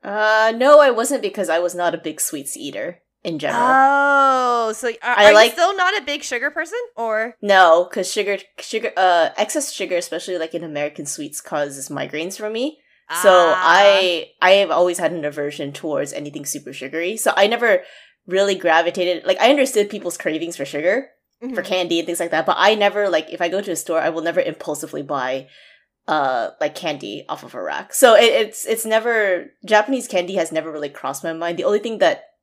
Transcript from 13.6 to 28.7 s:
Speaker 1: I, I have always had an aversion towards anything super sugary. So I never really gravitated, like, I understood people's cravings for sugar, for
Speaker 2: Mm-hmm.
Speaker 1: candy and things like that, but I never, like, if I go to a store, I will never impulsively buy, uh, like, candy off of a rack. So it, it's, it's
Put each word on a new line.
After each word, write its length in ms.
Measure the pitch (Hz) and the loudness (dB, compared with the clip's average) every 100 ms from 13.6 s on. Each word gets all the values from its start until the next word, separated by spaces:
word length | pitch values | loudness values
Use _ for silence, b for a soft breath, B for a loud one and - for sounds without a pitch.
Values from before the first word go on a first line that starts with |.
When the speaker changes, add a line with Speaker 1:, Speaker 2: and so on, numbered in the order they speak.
Speaker 1:
I, 640 | 175 180 202 196 185 170 - _ | 4 6 6 6 2 -2 -8 _
I 80 | 185 | 4
have 180 | 196 190 | 4 4
always 300 | 165 180 175 | 2 2 0
had 120 | 165 | -4
an 140 | 170 147 | -2 -6
aversion 480 | 147 147 143 143 | -6 -8 -6 -10
towards 400 | 143 160 143 143 | -8 -6 -4 -4
anything 320 | - 147 143 143 | -8 -12 -12 -10
super 260 | 143 139 | -10 -12
sugary. 460 | 139 131 156 175 220 | -14 -10 -6 -6 -2
So 160 | - - | -2 2
I 120 | 202 | 2
never 340 | 214 233 185 B B B B - | 2 2 2 B B B B -4
really 260 | 185 202 | 0 0
gravitated, 720 | 190 202 165 170 175 175 175 - | 0 2 4 2 -2 -2 -2 -2
like, 140 | 196 | 2
I 80 | 233 | 4
understood 400 | 285 269 220 202 | 4 2 0 -2
people's 280 | 208 175 170 | -4 -8 -6
cravings 380 | 175 156 165 170 | -6 -4 -6 -8
for 100 | 139 | -8
sugar, 440 | 147 165 226 277 _ _ _ | -2 -2 -2 -4 _ _ _
for 60 | 247 | -8
Speaker 2:
Mm-hmm. 140 | 233 - | -8 -4
Speaker 1:
candy 340 | 185 170 165 | -4 -2 -2
and 60 | 165 | -4
things 140 | 170 | -6
like 120 | 170 | -4
that, 140 | 160 165 | -2 -2
but 120 | 165 | 2
I 160 | 190 214 | 2 4
never, 340 | 202 208 202 | 2 2 0
like, 220 | 165 156 | 0 -4
if 100 | 170 | -6
I 80 | 175 | -4
go 100 | 185 | -4
to 120 | 202 | -4
a 40 | 165 | -8
store, 240 | - 160 | -2 -2
I 80 | 165 | 0
will 120 | 165 | -2
never 160 | 165 170 | -2 -2
impulsively 640 | 175 156 - 147 151 - | -2 -6 -8 -8 -8 -10
buy, 440 | 143 143 127 135 135 b b b b _ - | -6 -6 -4 -6 -10 b b b b _ -4
uh, 440 | 156 135 127 110 - | -2 0 -2 -4 -4
like, 140 | 151 151 | -6 -4
candy 500 | 165 147 101 104 - | -8 -6 -10 -12 -10
off 140 | 151 | -12
of 120 | 120 120 | -10 -10
a 60 | |
rack. 320 | 90 71 - | -8 -8 -6
So 220 | - 254 214 | 2 4 6
it, 160 | 233 | 4
it's, 320 | 226 214 - | 0 -2 -6
it's 200 | - | -8